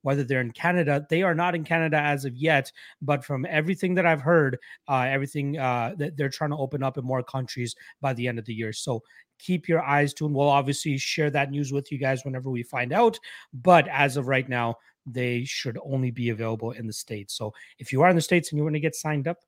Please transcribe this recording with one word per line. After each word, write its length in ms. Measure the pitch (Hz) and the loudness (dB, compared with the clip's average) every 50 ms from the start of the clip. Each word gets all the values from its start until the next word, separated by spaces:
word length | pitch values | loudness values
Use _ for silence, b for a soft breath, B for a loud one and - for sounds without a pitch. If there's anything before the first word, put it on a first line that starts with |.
whether 220 | _ 139 139 139 139 | _ 0 0 0 0
they're 160 | 120 135 127 | 0 0 0
in 120 | 127 117 | 0 -2
Canada. 540 | 113 - - 170 180 180 165 143 143 143 147 _ | -6 0 0 2 4 4 4 4 2 0 0 _
They 120 | 160 165 | 0 2
are 120 | 190 185 165 | 2 2 2
not 200 | 156 175 180 175 | 2 0 0 0
in 100 | 170 156 | -2 -2
Canada 340 | - 170 165 160 160 151 151 | 0 0 2 2 2 2 2
as 260 | 147 147 147 139 135 | 2 2 0 0 -2
of 100 | 139 120 | -6 -6
yet, 380 | 123 143 160 156 139 131 - B B B B B B | 0 2 4 4 4 2 0 B B B B B B
but 200 | - 139 147 139 131 | -2 0 0 -2 0
from 200 | - 147 131 135 | -4 -4 -4 -4
everything 480 | - 160 151 156 170 190 - - 185 180 | 0 0 0 0 0 -2 0 0 0 2
that 120 | 175 175 | 4 4
I've 160 | 170 165 143 | 4 4 4
heard, 360 | 127 151 175 165 147 135 127 - B B B B _ - | 4 4 6 6 6 4 0 -4 B B B B _ 0
uh, 120 | 139 131 | 0 2
everything, 580 | 123 131 135 135 139 139 - 151 139 139 143 160 | 2 2 0 0 -2 -2 -4 -4 -2 -2 -2 0
uh, 360 | 135 127 123 120 117 120 208 175 | 0 0 2 0 0 -2 -2 -4
that 180 | 147 160 165 | -4 -4 -2
they're 140 | 139 147 135 | -2 -2 -2
trying 200 | 131 - 156 147 | -2 -2 -2 -2
to 60 | 147 | -2
open 260 | 151 135 127 - 139 | -2 -4 -4 -2 -2
up 140 | 135 135 127 | -2 -2 -2
in 80 | 143 123 | -4 -4
more 180 | 127 131 127 | -2 -2 -2
countries 520 | 123 - - 135 127 117 - 123 123 117 - B B B B B | -4 -4 -6 -6 -6 -6 -6 -6 -6 -8 -8 B B B B B
by 140 | - 135 131 | -4 -4 -2
the 120 | 117 120 | -2 -4
end 120 | 123 120 117 | -4 -4 -6
of 80 | 107 | -6
the 80 | 120 113 | -8 -6
year. 180 | 110 113 110 | -6 -6 -6
So 300 | 107 - - - 123 110 b b b b b b _ _ | -6 -8 -6 -6 -6 -6 b b b b b b _ _
keep 300 | - - 180 175 - - | -4 -2 -2 -2 0 2
your 140 | 165 165 | 0 2
eyes 320 | 135 135 143 147 147 143 - | 2 4 4 4 4 2 0
tuned. 200 | - 156 151 147 | -2 -2 0 2
We'll 140 | 135 143 143 | 2 4 6
obviously 480 | 139 139 135 135 139 - - 156 139 | 4 4 4 2 -2 -2 -2 -2 -2
share 320 | 135 - - - - 151 147 | -2 -2 -4 -2 0 0 0
that 200 | 139 147 139 143 | 2 0 0 0
news 240 | 139 143 147 131 139 | -2 -4 -4 -2 -2
with 180 | 139 139 - | -4 -4 -4
you 60 | 151 127 | -6 -2
guys 260 | 139 135 135 127 - | 0 0 0 0 -2
whenever 240 | 143 131 131 127 135 | -6 -8 -6 -6 -4
we 120 | 131 120 | -4 -4
find 280 | 120 - - 127 123 123 151 | -6 -4 -4 -4 -2 0 2
out. 240 | 202 240 226 226 - B B B B B B | 4 4 4 2 0 B B B B B B
But 340 | - 131 117 180 180 165 143 180 | -16 0 6 8 8 8 8 4
as 280 | 143 135 143 139 123 | 2 2 2 2 2
of 120 | 143 127 127 | -2 -2 0
right 200 | 135 131 131 - | 0 0 0 0
now, 280 | 127 120 120 117 113 b b b b b _ | -2 -2 0 -2 -2 b b b b b _
they 400 | 139 117 127 123 123 123 120 127 | -10 -6 -4 -2 -2 -2 -2 -4
should 340 | 135 - - - 139 113 - - | -4 -6 -6 -6 -6 -6 -8 -6
only 260 | 143 135 131 131 123 | -4 -2 0 0 -2
be 200 | 117 123 120 117 | -2 -2 -2 -2
available 400 | 113 107 113 113 113 110 113 117 | -2 -2 -2 -4 -4 -4 -4 -8
in 140 | 117 - 113 | -8 -6 -8
the 60 | 110 107 | -8 -8
States. 400 | - - - 113 107 101 - - | -8 -10 -10 -10 -10 -10 -10 -10
So 180 | - 113 107 B B B B B B | -8 -8 -8 B B B B B B
if 140 | - - | -10 -4
you 80 | - 131 | 2 2
are 80 | 156 180 | 4 4
in 80 | 185 | 4
the 60 | 170 | 2
States 280 | 156 - 180 175 160 - | 2 2 2 0 0 0
and 60 | - | -4
you 80 | 147 151 | -2 -2
wanna 160 | 160 151 151 | 0 -2 -2
get 160 | 147 160 151 | -2 -4 -4
signed 320 | - - 156 151 147 135 160 | -4 -4 -2 -2 -2 -2 -4
up 80 | 175 _ _ | -6 _ _